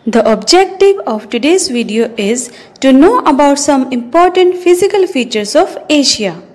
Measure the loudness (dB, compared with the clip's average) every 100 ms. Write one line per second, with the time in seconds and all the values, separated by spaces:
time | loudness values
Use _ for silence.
0 | 0 0 0 -2 2 2 2 2 2 2
1 | -4 -8 -6 -4 0 0 -2 -6 -4 -4
2 | -4 -4 -4 -4 -8 -18 -20 _ 2 4
3 | 4 2 0 2 2 2 0 -2 -2 -6
4 | -2 2 2 2 0 0 0 2 2 0
5 | -2 -2 -4 -6 0 0 0 -6 -2 0
6 | 0 -2 -6 -8 -18